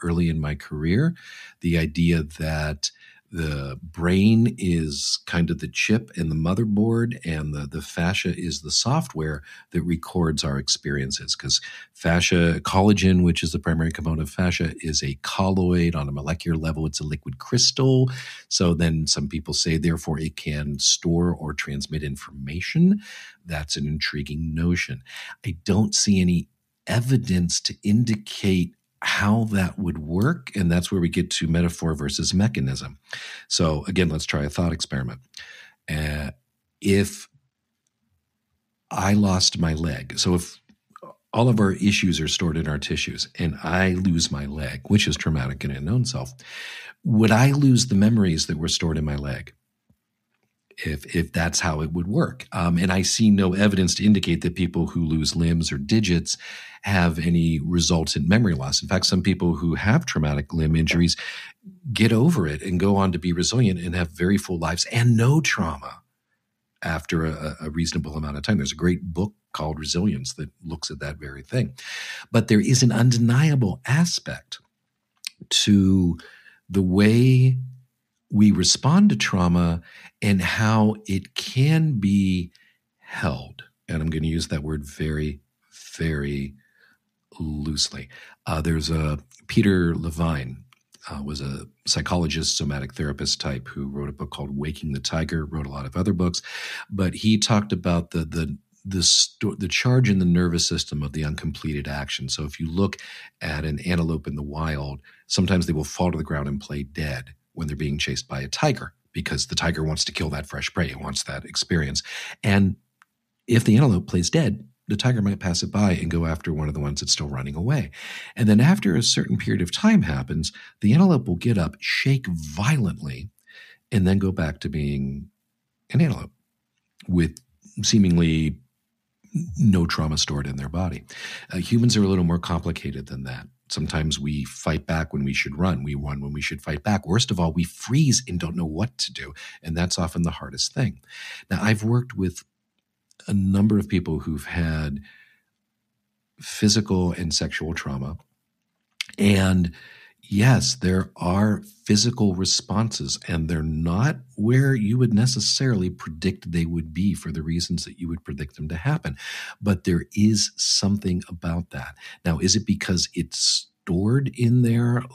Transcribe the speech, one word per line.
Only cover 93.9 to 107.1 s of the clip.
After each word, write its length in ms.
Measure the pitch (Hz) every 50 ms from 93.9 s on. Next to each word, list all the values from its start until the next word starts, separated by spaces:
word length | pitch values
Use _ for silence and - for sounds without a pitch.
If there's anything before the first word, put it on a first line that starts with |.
| 69 71 71 69
a 40 |
book 180 | 69 - 76 69
called 260 | - - 71 69 69
Waking 360 | 69 73 78 73 - - 78
the 80 | 69 67
Tiger, 440 | 65 - - 80 80 80 85 82 76
wrote 220 | 71 82 78 71
a 40 | 69
lot 140 | 69 69 67
of 120 | 65 -
other 160 | 87 90 104
books, 300 | 95 85 90 87 87 - - - - - - - - - - -
but 240 | 104 98 95 90
he 240 | - - - 110 110 104
talked 340 | - - 113 104 101 -
about 400 | - 87 87 90 85 85 85 -
the, 120 | - 85 80
the, 320 | 78 87 85 80 71 71 - - _ _ _ _
the 180 | 98 95 92
sto-, 540 | 82 - - - - - - _ - 101 -
the 120 | - 101 85
charge 400 | - - - 127 127 131 127 120
in 120 | 101 95
the 40 | 92
nervous 420 | 87 87 87 90 90 92 85 -
system 360 | - 85 82 - - 78 73
of 100 | 73 71
the 120 | 67 78 78
uncompleted 640 | 76 76 - - 82 69 - - 80 73 71 65 71
action. 400 | 71 71 69 - - - 67 65
So 160 | - - 76
if 160 | 71 - -
you 100 | 82 80
look 280 | 82 95 98 98 - - - - - - - - _ _
at 240 | - 82 76 73 76
an 160 | 78 73 69
antelope 480 | 67 87 90 85 82 82 82 76 - 73
in 80 | 69
the 60 | 73 71
wild, 560 | 73 73 78 80 80 76 71 71 71 69 69 - - _ _ _
sometimes 400 | _ - - 92 - 95 90 82
they 60 | 87
will 100 | 82 76 71
fall 280 | - - - 90 87
to 60 | 85 78
the 60 | 73
ground 220 | - 82 73 71 71
and 120 | 71 69
play 240 | - - 71 71 69
dead 500 | 69 73 76 78 73